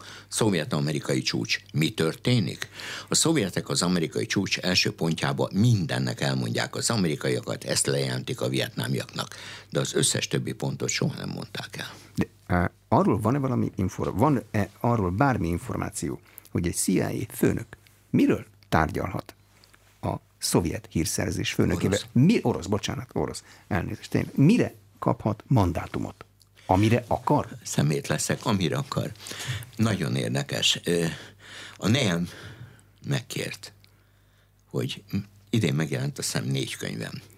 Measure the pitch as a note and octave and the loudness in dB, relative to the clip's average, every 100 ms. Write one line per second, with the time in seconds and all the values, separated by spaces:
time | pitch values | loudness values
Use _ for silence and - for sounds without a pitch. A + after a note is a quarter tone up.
0 | - - - - A2 F2+ D2 D#2 C#2+ D2+ | -14 -18 -6 0 2 2 2 0 0 0
1 | - C#2 - - A1+ - - C3 D#3 - | 0 0 0 -2 -2 -4 -2 0 0 2
2 | A#2+ - - B2 E2+ - - - - - | 0 0 2 2 2 -4 -10 -12 -12 -12
3 | - F#2+ D#3 E3 F#2+ - - C#2+ F2+ F2+ | -2 2 4 4 2 -2 -2 0 2 2
4 | D#2+ - - - F#2 - F2+ F#2 - - | 2 -2 -2 0 0 -2 0 2 2 0
5 | E2 D#2+ D2 C2+ B1+ F#2 A#2+ A2 E2 B1+ | 0 0 0 0 0 4 6 6 2 -2
6 | C2 - C#2 C2+ A#1 A#1 A#1 - - A#2 | -2 -2 -2 0 -2 -2 -4 -2 -2 2
7 | F2 D2 C#2 A#1+ A1 G#1+ - D2+ - C#2 | 0 0 0 -2 -4 -6 -2 0 2 2
8 | C2+ B1+ B1 C2 B1 C2 A1+ - A#1 C2 | 0 -2 -4 -4 -2 -2 -2 -4 -2 -2
9 | - - A1 - - - - D3 - - | -4 -8 -8 -10 -16 -16 -6 -2 0 2
10 | C#3+ - - C2+ B1+ B1+ C2+ C2+ B1 - | 2 0 0 -2 -2 -4 -4 -2 -2 0
11 | - - G1+ G1+ - - - - - - | 0 -2 -6 -8 -10 -10 -10 -10 -10 -14
12 | - - - - - F#2 F2+ - _ B2 | -8 -4 -4 -6 -2 0 0 -4 _ 4
13 | G3 A2+ A2 C#3+ C3 A#2+ G#2+ - F#2 - | 4 2 2 0 0 0 0 0 -2 -2
14 | - - C#3 C3 - G#2+ G2 - A#2 A#2 | -4 2 4 2 0 -2 -2 -2 0 2
15 | F#2 F#2 C#3 B2 E2+ E2+ - F#2 F2+ - | 2 2 2 2 0 -2 -2 -4 -4 -4
16 | D#2 B1+ - - - - F2 - - F3+ | -6 -6 -12 -20 -6 -2 -2 0 0 2
17 | G#2+ G#2+ A#2 - - F#2 - - _ _ | 0 -4 -8 0 0 0 -4 -14 _ _
18 | _ - C#4 G#2 - - - - D#2 - | _ 2 4 2 -4 -20 -2 0 2 0
19 | - - - - _ _ - - _ _ | -4 -6 -10 -18 _ _ -20 -20 _ _
20 | - - - _ - A#2+ E2+ E2 - - | -4 -4 -8 _ 0 2 2 -2 -4 -2
21 | - - - - - - A#2 E2 G2+ G2 | 0 0 -2 -2 -2 2 2 2 2 0
22 | - A#2 D3+ A#3 - G#2 - G2+ - - | 2 4 6 6 2 -2 -2 -2 -2 -6
23 | B2+ - C#2 - - - - F2 F2 - | -6 -4 -4 -4 -14 -18 -4 -4 -2 -8
24 | - - - - C#3 A#3+ A2+ - - _ | -2 -2 0 4 6 6 2 -4 -18 _
25 | - B2 A2+ G#2 - B2+ F2+ D#2+ - - | 0 0 0 -2 2 4 4 0 -4 -6
26 | G#1 - - _ _ _ - F#2+ G#2+ A#2+ | -6 -10 -20 _ _ _ 2 4 6 4
27 | - - - D3 G2 - - - C#3 C#3+ | 2 -2 2 2 0 -8 -4 0 2 0
28 | - - - D#2 C3 G2+ E2+ C2 C#2 - | 0 -2 -2 -2 0 2 2 0 -2 -2
29 | - - - - - - - - A2 G2 | -4 -6 -12 -10 -8 -8 -8 -2 0 2
30 | C2+ B1+ A#1 C2 - A1 - - - E2+ | 0 0 0 -2 -2 -2 0 0 2 2
31 | E2 D2 - - - - - - F#2 C3+ | 2 -2 -10 -20 -20 -18 -18 -4 2 4
32 | A2+ E2+ F2+ - - - - - - _ | 4 2 -2 -8 -16 -18 -20 -20 -20 _
33 | G#2+ C3 - - - - - - - _ | -4 -4 -4 -8 -8 -10 -16 -20 -20 _
34 | _ _ _ _ _ _ _ C2 C2 - | _ _ _ _ _ _ _ -4 -4 -6
35 | - G2 - - _ - F2+ C#2 D#2 C2+ | -8 -6 -6 -12 _ 0 2 2 0 -2
36 | C2+ - - - A#1 C2+ B1+ - G1+ G#1 | -4 -6 -4 -4 -2 -2 -4 -6 -8 -8
37 | G#1 - - | -8 -10 -16